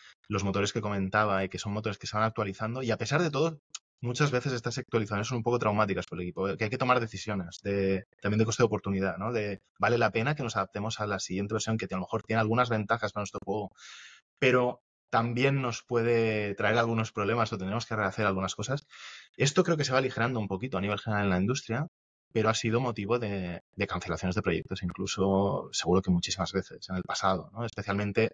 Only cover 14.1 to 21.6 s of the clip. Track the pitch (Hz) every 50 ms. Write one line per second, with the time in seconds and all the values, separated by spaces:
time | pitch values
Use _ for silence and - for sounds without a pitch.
14.1 | - - _ _ _ - - 127 123 127 123 123 - - _ _ _ _ _ -
15.1 | - 113 113 120 117 123 131 139 139 135 127 120 - - - - 120 117 113 120
16.1 | 117 117 113 110 107 107 101 101 101 - 107 104 110 120 117 117 117 110 110 -
17.1 | - 107 101 101 113 117 110 - 113 95 92 95 104 117 - - 113 107 104 95
18.1 | - - 107 101 95 95 95 92 - - 110 - 135 143 - _ - - - -
19.1 | - - - - _ - 131 143 - - - 175 165 151 135 123 131 131 131 123
20.1 | - 117 117 123 127 113 104 98 98 92 127 127 - 90 98 104 104 101 - 117
21.1 | 107 104 104 98 90 92 95 113 131 139